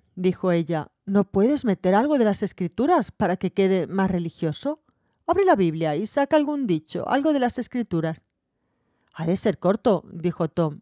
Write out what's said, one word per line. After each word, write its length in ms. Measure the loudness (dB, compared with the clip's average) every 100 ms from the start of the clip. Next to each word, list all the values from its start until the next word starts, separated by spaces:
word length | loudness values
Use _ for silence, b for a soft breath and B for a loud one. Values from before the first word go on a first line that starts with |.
| _ -4
dijo 360 | -2 0 0
ella. 400 | 0 0 -4 -6 _ -2
"¿No 200 | 0 0
puedes 400 | 2 2 2 0
meter 280 | 0 2
algo 240 | 2 2 2
de 80 | 2
las 160 | 0
escrituras 720 | -4 -6 -6 -2 2 2 0
para 260 | -2 -2 -2
que 160 | -2
quede 320 | 0 2 2 0
más 240 | -2 0
religioso? 720 | -2 -4 -6 -6 -4 -6 -8 _ _ _ _ -2
Abre 180 | 2 4
la 100 | 4
Biblia 400 | 2 0 -2 -2
y 120 | -2
saca 300 | -2 2 2
algún 280 | 0 -2 -2
dicho, 420 | -2 -4 -6 -2
algo 260 | 0 2
de 60 | 2
las 200 | 0 -2
escrituras". 640 | -6 -6 -4 -4 -4 -6 _ _ _ _ _ _ _ _ _
"Ha 140 | -8 -4
de 100 | 0
ser 220 | 0 0
corto", 460 | 0 0 2 0 -2
dijo 360 | -6 -6 -2 -4
Tom. 340 | -2 -4 -4